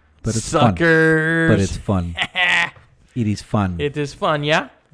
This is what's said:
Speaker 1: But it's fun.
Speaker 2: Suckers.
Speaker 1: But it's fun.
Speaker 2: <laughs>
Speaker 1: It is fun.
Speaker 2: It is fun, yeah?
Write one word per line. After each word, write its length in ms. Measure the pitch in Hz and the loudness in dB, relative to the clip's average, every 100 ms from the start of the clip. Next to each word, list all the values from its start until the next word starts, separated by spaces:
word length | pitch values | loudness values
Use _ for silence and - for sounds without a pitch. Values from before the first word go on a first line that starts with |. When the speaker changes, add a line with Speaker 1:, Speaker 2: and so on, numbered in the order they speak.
| _ _ | _ _
Speaker 1:
But 140 | 113 110 | -4 -4
it's 160 | - | -2
fun. 80 | 156 147 90 | 2 2 2
Speaker 2:
Suckers. 760 | 165 160 160 160 160 165 165 | 2 4 4 2 2 0 2
Speaker 1:
But 100 | 104 | 2
it's 160 | 95 - | 0 -4
fun. 360 | - 98 87 85 | -4 -2 -2 -6
Speaker 2:
<laughs> 40 | 92 - 180 175 170 - _ _ _ | -6 -2 0 0 -2 -8 _ _ _
Speaker 1:
It 120 | - 107 | -4 -4
is 140 | 101 | -4
fun. 340 | - 110 98 87 | -4 -2 -2 -2
Speaker 2:
It 160 | 143 147 | -4 -4
is 160 | 139 | -8
fun, 300 | - 196 151 | -4 -2 -2
yeah? 240 | 147 165 254 _ _ | 0 0 -2 _ _